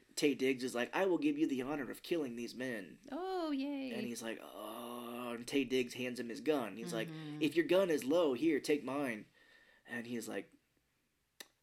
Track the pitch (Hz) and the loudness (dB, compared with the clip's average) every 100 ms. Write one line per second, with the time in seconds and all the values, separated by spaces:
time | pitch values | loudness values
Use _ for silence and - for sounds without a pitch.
0 | _ - 147 123 131 127 127 117 120 170 | _ 2 2 4 2 2 0 0 0 2
1 | 190 160 147 147 147 131 127 151 110 - | 4 4 4 4 2 2 -2 -4 -4 -8
2 | - 170 135 117 113 113 127 110 85 - | -2 0 0 -4 -8 -6 -4 -4 -6 -16
3 | - 302 381 370 320 277 277 277 262 220 | -10 -6 -4 -2 0 -2 -2 -4 -4 -4
4 | 240 226 226 - - 95 107 117 120 120 | -4 -4 -6 -8 -10 -10 -10 -8 -8 -8
5 | 120 120 123 117 120 143 127 127 120 120 | -8 -6 -6 -6 0 0 4 2 2 -2
6 | 127 120 117 107 127 147 107 101 - 113 | -4 -4 -6 -2 2 2 2 -6 -4 -4
7 | 110 160 151 151 151 156 151 185 190 147 | -4 -6 -8 0 2 2 4 6 6 2
8 | 123 170 156 120 165 135 - 143 123 143 | 4 4 6 4 4 2 2 0 0 -2
9 | 135 107 - _ _ - _ _ - 120 | -2 -4 -8 _ _ -20 _ _ -10 -8
10 | 117 120 110 101 - _ _ _ _ _ | -4 -6 -4 -6 -6 _ _ _ _ _
11 | _ _ _ _ - _ | _ _ _ _ -20 _